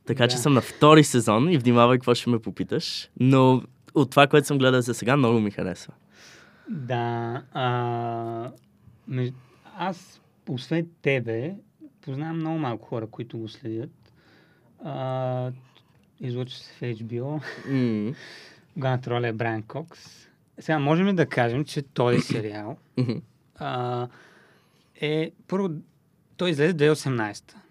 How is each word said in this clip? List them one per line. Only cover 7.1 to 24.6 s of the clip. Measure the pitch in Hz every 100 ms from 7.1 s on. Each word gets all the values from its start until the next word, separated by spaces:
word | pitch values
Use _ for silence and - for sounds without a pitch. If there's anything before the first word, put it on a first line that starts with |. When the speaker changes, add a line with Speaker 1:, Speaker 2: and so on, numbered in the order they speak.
| 117 117 117 -
Speaker 2:
а, | 147 127 123 123 117 117 117 117 117 123 - _ _ - - -
меж-, | 127 123 127 _ _ - 202
аз, | 180 170 - _ _ _ -
освен | 123 - 165 170 _
тебе, | 143 135 113 113 151 202 - _ 302 _
познавам | 147 135 160 165
много | 160 160
малко | 135 113 -
хора, | 120 110
които | - 120 117
го | 110
следят. | - 110 113 151 - _ _ _ _ _ _ _ -
А... | 196 135 131 131 127 127 127 127 _ _ _ _ _ -
Излъчва | 127 123 127 127
се | -
в | -
H | 123 110
B | 113 120
O. | 135 151 - - -
Speaker 1:
Мм. | 135 120 107 104 151 - - - - _ 165
Speaker 2:
Главната | 131 127 127
роля | 120 120
е |
Брайан | 113 117 110
Кокс. | 110 135 165 - - - _ _ _ -
Сега, | - 156
можем | 143 160 196
ли |
да | 180 139
кажем, | - 117 127 151
че | 151
този | 143 - 123 120
сериал, | - 113 104 104 104 - _ -
Speaker 1:
Мгм. | 123 107 - _ _ -
Speaker 2:
а, | 143 127 123 123 123 - - _ _ _